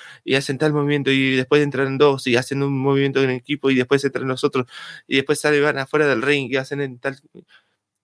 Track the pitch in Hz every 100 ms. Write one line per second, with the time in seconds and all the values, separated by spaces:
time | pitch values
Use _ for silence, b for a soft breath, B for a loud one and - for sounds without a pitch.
0 | B B - 131 - 131 156 147 143 147
1 | 135 135 135 131 127 147 143 135 135 135
2 | 147 135 131 120 - 139 139 135 135 139
3 | 139 135 131 127 - 143 135 127 123 139
4 | 135 127 131 127 143 131 120 B B B
5 | B 135 135 147 151 147 147 135 135 151
6 | 147 113 131 143 123 131 131 143 139 120
7 | 139 131 _ - - b b b _ _